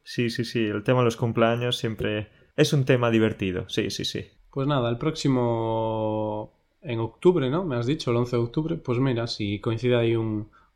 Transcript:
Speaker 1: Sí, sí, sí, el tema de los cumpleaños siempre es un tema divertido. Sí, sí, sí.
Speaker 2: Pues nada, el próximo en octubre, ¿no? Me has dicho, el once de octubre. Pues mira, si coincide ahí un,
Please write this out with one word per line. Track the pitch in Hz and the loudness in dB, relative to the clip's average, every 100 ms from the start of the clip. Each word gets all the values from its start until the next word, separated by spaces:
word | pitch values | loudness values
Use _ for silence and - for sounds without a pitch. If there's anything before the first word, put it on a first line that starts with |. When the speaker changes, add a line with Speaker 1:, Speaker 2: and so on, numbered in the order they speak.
Speaker 1:
Sí, | - - 117 | -10 -2 -2
sí, | 120 117 | -2 -4
sí, | 120 107 | -2 0
el | 101 | 0
tema | 117 127 | 2 4
de | 120 | 2
los | - | 2
cumpleaños | 117 117 113 117 123 - | -2 2 2 2 -2 -2
siempre | 117 110 110 104 101 _ _ - | -4 -4 -2 -4 -6 _ _ 2
es | 151 | 4
un | 151 127 | 4 4
tema | 123 120 | 4 6
divertido. | 113 110 98 98 90 92 | 4 4 2 -2 -2 -4
Sí, | - 101 | -4 -4
sí, | - - | -4 -6
sí. | - - _ _ | -6 -10 _ _
Speaker 2:
Pues | 139 135 | -4 -2
nada, | 143 120 | 0 0
el | 120 | -2
próximo | 151 156 143 127 120 113 113 113 113 110 107 107 107 107 - _ _ _ | -4 -2 0 2 2 0 0 -2 -2 -2 -2 -2 -4 -6 -10 _ _ _
en | 160 113 | -8 -4
octubre, | 113 - 180 175 127 | -4 2 2 4 0
¿no? | 160 180 | -2 -2
Me | 120 | -2
has | 117 | -2
dicho, | 156 131 | -2 0
el | 117 | 0
once | 120 120 | 0 -2
de | |
octubre. | 117 156 160 165 | -2 -2 -4 -4
Pues | - 120 | -2 0
mira, | 135 117 117 | 0 0 -4
si | - 101 104 | -4 -4 -2
coincide | 113 110 123 120 | -2 -2 2 2
ahí | 113 117 | 2 0
un, | 113 107 110 _ _ | -2 -4 -6 _ _